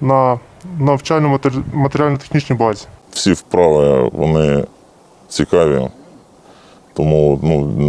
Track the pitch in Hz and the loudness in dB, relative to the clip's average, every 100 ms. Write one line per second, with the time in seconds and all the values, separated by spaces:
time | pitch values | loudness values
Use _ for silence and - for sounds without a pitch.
0 | 135 135 131 120 - - 180 175 139 139 | 0 2 2 0 -6 -20 -14 -2 0 0
1 | - 160 151 139 139 131 - 151 139 139 | 0 0 2 0 0 -4 -6 -4 -2 0
2 | 147 139 - 151 - 120 113 95 - - | -2 -2 2 2 2 0 0 -2 -10 -20
3 | - - - 87 - 92 85 76 71 67 | -16 -12 -12 -14 -4 0 2 4 2 2
4 | 60 - 76 78 76 71 - - _ _ | -2 -2 -2 0 0 -2 -4 -12 _ _
5 | _ _ - - 73 87 80 69 65 - | _ _ -12 -6 0 2 2 0 -4 -10
6 | - - - _ - - - - _ - | -20 -20 -20 _ -20 -20 -20 -20 _ -4
7 | 78 76 73 69 73 76 73 58 | 0 2 2 2 0 0 -2 -2